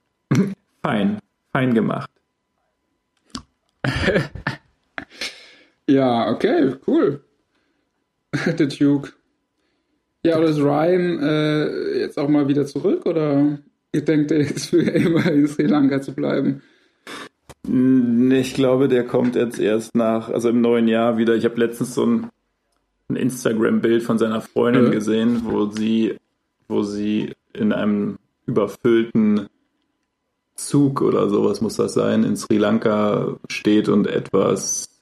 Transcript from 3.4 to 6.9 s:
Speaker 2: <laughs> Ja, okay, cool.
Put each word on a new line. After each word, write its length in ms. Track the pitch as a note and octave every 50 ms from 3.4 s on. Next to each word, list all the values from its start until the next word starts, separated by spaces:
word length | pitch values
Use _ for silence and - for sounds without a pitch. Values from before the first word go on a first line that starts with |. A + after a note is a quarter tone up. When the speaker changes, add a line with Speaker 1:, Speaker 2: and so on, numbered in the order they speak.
| - _ _ _ _ _ _ _ -
Speaker 2:
<laughs> 60 | C3+ - - - - - F#3 C#3 - - - - - - - _ _ _ _ _ _ _ - - - - - - - - - - - - - _ _ _ _ _
Ja, 440 | - C3+ C3+ C3 B2+ A#2+ A#2 A2 A2+
okay, 440 | A#2+ - - G3 D4+ F4 C#4+ - - - -
cool. 340 | -